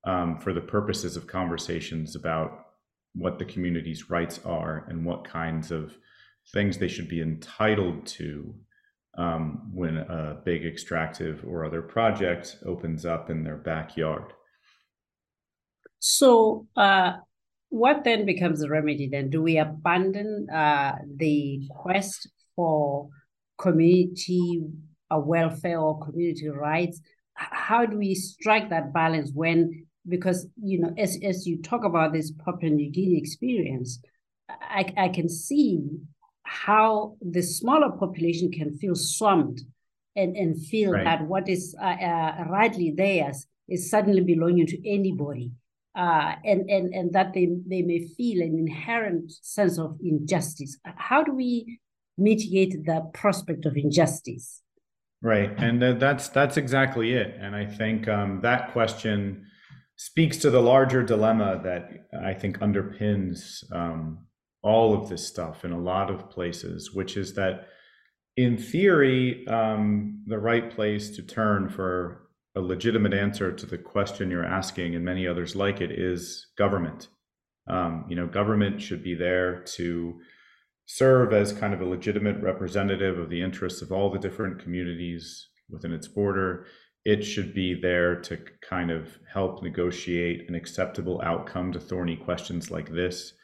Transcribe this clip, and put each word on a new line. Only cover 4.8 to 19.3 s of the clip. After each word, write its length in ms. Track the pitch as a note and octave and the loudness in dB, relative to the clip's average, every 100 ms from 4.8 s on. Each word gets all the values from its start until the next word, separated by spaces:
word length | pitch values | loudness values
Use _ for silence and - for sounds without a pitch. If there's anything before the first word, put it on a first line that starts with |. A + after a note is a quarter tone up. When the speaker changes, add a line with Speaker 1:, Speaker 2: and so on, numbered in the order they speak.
| D#2+ | -8
Speaker 1:
and 160 | E2 | -6
what 200 | E2+ E2+ | -6 -6
kinds 460 | - E2 E2 D#2+ D#2+ | -8 -6 -4 -4 -6
of 260 | D#2+ D#2 - _ _ _ _ _ | -8 -8 -14 _ _ _ _ _
things 260 | G#2 G2+ F2+ | -2 0 0
they 100 | F2+ | -4
should 200 | - E2+ | -4 -6
be 120 | E2 | -4
entitled 840 | D#2+ D#2+ - - G#2+ G#2 F2+ D2 - | -4 -6 -8 0 2 2 0 -4 -10
to, 480 | - D#2+ D2 C#2+ - - _ _ _ _ - | -12 -10 -10 -14 -18 -20 _ _ _ _ -4
um, 520 | E2+ E2 D#2+ C#2+ - | -2 -2 -4 -6 -10
when 240 | F#2 E2+ D#2+ | -6 -4 -4
a 420 | D#2+ E2 D#2 D2 | -6 -6 -6 -6
big 200 | - E2 | -4 -2
extractive 800 | E2 D#2+ - E2 D#2+ - D#2+ D#2 - | -4 -10 -6 -4 -4 -6 -8 -8 -8
or 180 | E2+ | -6
other 180 | D#2 E2 | -6 -6
project 720 | D#2+ - A2+ G#2 F#2 F2 - - | -6 2 2 2 0 -2 -6 -12
opens 400 | F2+ F2 E2 D#2 | -8 -6 -4 -4
up 240 | E2+ E2 - | -4 -4 -4
in 140 | D#2+ | -6
their 120 | D#2 D2+ | -6 -8
backyard. 760 | E2 D#2+ D#2+ - D#2 D2+ - - _ _ _ _ _ _ _ _ _ _ _ _ _ _ - - | -6 -6 -6 -4 -2 -2 -8 -20 _ _ _ _ _ _ _ _ _ _ _ _ _ _ -20 -6
Speaker 2:
So, 680 | - - C4+ A#3 A3 A3 - - | 0 6 8 10 8 2 -2 4
uh, 380 | G3+ F#3+ F3+ F3+ - _ _ _ - | 6 6 4 0 -10 _ _ _ -6
what 360 | A3 B3 D4 | 2 4 4
then 200 | C4 A3 | 4 2
becomes 360 | G3+ F3 F3 D#3 | 2 2 0 0
the 100 | D3 | 0
remedy 380 | D#3 D3+ C#3 C#3 | 0 0 -2 -2
then? 220 | C#3 C3+ | -4 -2